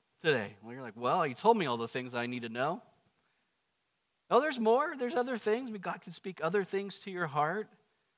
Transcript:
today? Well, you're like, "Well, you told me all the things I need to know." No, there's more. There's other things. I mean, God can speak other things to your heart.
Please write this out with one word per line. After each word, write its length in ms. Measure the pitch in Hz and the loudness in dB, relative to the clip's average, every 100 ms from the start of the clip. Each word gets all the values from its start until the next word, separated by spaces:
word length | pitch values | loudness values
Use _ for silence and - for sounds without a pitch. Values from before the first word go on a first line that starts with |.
| _ _ | _ _
today? 360 | 165 127 104 104 | 2 2 0 -8
Well, 120 | 110 | -14
you're 80 | 127 | -12
like, 140 | 120 110 | -12 -2
"Well, 280 | 120 180 | 0 2
you 100 | 156 | 0
told 220 | 120 214 226 | 4 4 6
me 80 | |
all 120 | 147 117 | 2 0
the 120 | 113 | -2
things 240 | 131 127 | -4 -4
I 140 | 120 120 | -4 -4
need 160 | 123 | -4
to 60 | 117 | -6
know." 340 | 120 143 202 - _ _ _ _ _ _ _ _ _ _ _ _ _ _ | -2 -2 -2 -10 _ _ _ _ _ _ _ _ _ _ _ _ _ _
No, 120 | 220 | 4
there's 180 | 302 254 | 4 2
more. 360 | 220 240 311 285 | 4 4 2 -2
There's 160 | 247 | -2
other 240 | 247 247 233 | 0 -2 -2
things. 300 | 214 220 262 | 0 0 -2
I 20 | |
mean, 80 | 208 | -8
God 220 | 175 - | -8 -8
can 100 | - | -12
speak 280 | 165 190 170 | -12 -12 -4
other 220 | 160 202 | 0 0
things 340 | 185 196 196 - | 0 -4 -4 -10
to 100 | 202 | -10
your 180 | 180 165 | -4 -2
heart. 400 | 147 151 202 208 _ _ _ _ | 0 0 0 -8 _ _ _ _